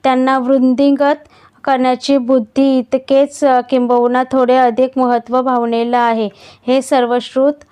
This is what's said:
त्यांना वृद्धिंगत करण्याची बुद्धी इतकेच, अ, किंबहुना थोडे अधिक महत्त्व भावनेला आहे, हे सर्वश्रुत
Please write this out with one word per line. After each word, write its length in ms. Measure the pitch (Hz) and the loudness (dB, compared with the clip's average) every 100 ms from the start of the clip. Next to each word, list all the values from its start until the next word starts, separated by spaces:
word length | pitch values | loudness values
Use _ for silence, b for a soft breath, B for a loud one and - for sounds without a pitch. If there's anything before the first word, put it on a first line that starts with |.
त्यांना 340 | 269 254 262 269 | -2 0 0 0
वृद्धिंगत 920 | 247 269 254 247 285 277 285 294 - b b b | 0 2 2 2 2 2 0 -2 -8 b b b
करण्याची 540 | - 262 254 247 - 277 | -4 0 0 -2 0 -2
बुद्धी 600 | 240 262 214 277 269 262 | 2 -2 0 0 0 0
इतकेच, 680 | 247 262 262 269 285 - | -2 -6 0 0 0 0
अ, 160 | 285 254 247 | 0 0 0
किंबहुना 520 | 262 247 247 240 247 254 | -2 0 0 0 0 -2
थोडे 240 | 262 247 254 | 0 2 2
अधिक 340 | 247 233 262 262 | 2 0 -2 0
महत्त्व 460 | 247 240 233 254 | 0 -2 -2 -4
भावनेला 560 | 254 247 233 233 240 240 | -2 -2 -2 -4 -2 0
आहे, 300 | 233 226 208 B B B - | 0 -2 -6 B B B -2
हे 160 | 262 | -2
सर्वश्रुत 680 | 254 269 240 240 - 262 277 294 - | 0 -2 0 -2 -4 -2 -2 -2 -12